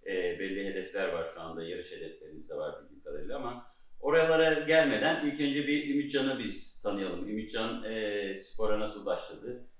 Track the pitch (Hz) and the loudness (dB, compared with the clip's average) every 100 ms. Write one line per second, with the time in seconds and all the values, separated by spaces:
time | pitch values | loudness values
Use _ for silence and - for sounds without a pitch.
0 | - 92 90 87 95 98 98 95 92 98 | -2 0 0 0 -2 -2 -2 -2 -4 -2
1 | 92 85 - - 92 82 82 90 - - | 0 0 -4 -6 -10 -8 -6 -6 -8 -10
2 | - - - - - - 90 87 - - | -12 -12 -16 -14 -8 -6 -4 -6 -14 -16
3 | - - - 101 123 123 - - - - | -8 -6 -4 -4 -4 -6 -12 -20 -16 -4
4 | 139 160 160 160 160 151 143 160 147 139 | 4 6 8 8 6 4 6 6 6 4
5 | 156 156 147 143 143 139 139 147 143 139 | 2 2 0 0 0 2 2 0 2 0
6 | 143 139 135 123 104 90 - - 104 98 | 0 0 2 0 -4 -6 -8 -6 -4 -2
7 | 95 87 98 107 107 113 113 117 110 110 | -2 -4 -4 -4 -4 -4 -2 -4 -4 -4
8 | 107 101 98 95 - - 107 - - 104 | -2 -2 -2 -6 -8 0 4 4 2 -4
9 | 98 - - - 120 123 123 - | -2 -4 -4 -10 -10 -10 -12 -16